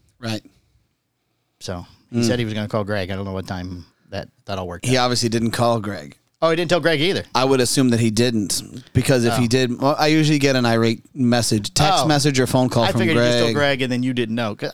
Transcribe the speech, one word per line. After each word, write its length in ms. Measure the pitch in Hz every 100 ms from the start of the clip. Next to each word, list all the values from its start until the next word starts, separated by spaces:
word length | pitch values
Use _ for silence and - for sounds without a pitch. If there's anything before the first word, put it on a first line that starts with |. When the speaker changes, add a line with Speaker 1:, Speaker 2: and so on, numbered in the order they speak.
| _ _
Speaker 1:
Right. 240 | 117 107 - _ _ _ _ _ _ _ _ _ _ _
Speaker 2:
So 260 | - 87 87 - _
he 80 | 123
Speaker 1:
Mm. 80 | 117
Speaker 2:
said 120 | 123
he 60 | 113
was 80 |
gonna 140 | 107 104
call 160 | 113
Greg. 260 | 98 104 92
I 40 | 95
don't 100 | 98
know 80 |
what 140 | 95 95
time 380 | 92 90 90 85 _ _
that, 200 | 95 - _ -
that 120 | 98
all 100 | 92
worked 180 | 87 123
Speaker 1:
He 120 | 127
Speaker 2:
out. 80 | 123
Speaker 1:
obviously 240 | 123 120
didn't 220 | 113 113
call 280 | - 120 117
Greg. 380 | 104 95 73 - _ _
Speaker 2:
Oh, 120 | 165
he 40 | 165
didn't 140 | 175
tell 100 | 175
Greg 220 | 151 156
either. 220 | 165 147 -
Speaker 1:
I 120 | 123 131
would 140 | 135
assume 300 | 123 - 127
that 100 | 117
he 120 | 117
didn't, 500 | 107 123 113 90 - - - -
because 300 | - 123 131
if 120 | 117 117
he 80 | 120
Speaker 2:
Oh. 20 |
Speaker 1:
did, 340 | 131 127 120
well, 140 | 135 147
I 100 | 151
usually 300 | 156 151 151
get 180 | 139 131
an 120 | 120
irate 340 | 113 113 117 - -
message, 580 | 120 120 113 110 101
text 300 | - 151 180
Speaker 2:
Oh. 40 | 143
Speaker 1:
message 320 | 147 143 131
or 60 | 127
phone 240 | 131 127
call 140 | 120
Speaker 2:
I 80 | 113
Speaker 1:
from 80 | 117
Speaker 2:
figured 180 | - 120
he 60 |
just 160 | 120 120
told 140 | 117 135
Speaker 1:
Greg. 240 | 143 135
Speaker 2:
Greg 20 |
and 100 | 131
then 120 | 123
you 100 | 127
didn't 220 | 123 113 113
know. 180 | 113
'Cause 180 | 107 151